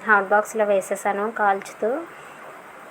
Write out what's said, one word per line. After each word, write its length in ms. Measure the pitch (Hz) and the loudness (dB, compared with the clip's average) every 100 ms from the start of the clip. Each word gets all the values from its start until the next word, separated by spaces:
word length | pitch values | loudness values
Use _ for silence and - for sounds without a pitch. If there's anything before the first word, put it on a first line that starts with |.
| 220 | 4
హాట్ 240 | 208 196 | 4 6
బాక్స్లో 340 | 208 208 226 208 | 2 2 0 2
వేసేసాను 540 | 196 185 196 208 196 214 226 | 2 0 -2 -2 0 -2 0
కాల్చుతూ. 500 | 208 196 - - 220 285 339 - - - - - - - - | 2 0 -4 -4 -2 -2 -8 -16 -20 -18 -18 -18 -20 -20 -20